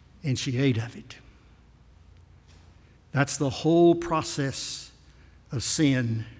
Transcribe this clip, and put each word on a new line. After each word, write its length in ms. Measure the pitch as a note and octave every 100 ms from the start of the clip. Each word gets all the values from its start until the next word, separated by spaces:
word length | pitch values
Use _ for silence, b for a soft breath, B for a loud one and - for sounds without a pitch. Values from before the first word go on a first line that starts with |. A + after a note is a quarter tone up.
| _ -
and 160 | C#3+ B2
she 180 | C#3+ B2
ate 200 | C#3 A2
of 180 | A#2 -
it. 220 | - - - - _ - _ _ _ - - - - - _ b b b b b _
That's 260 | C3 C#3 -
the 120 | C#3
whole 440 | - D#3 E3+ E3+
process 960 | E3+ - D#3+ D3+ - C3+ - - - - - b b b b b
of 100 | B2
sin 640 | - - D3 C3 A#2 A2+ A2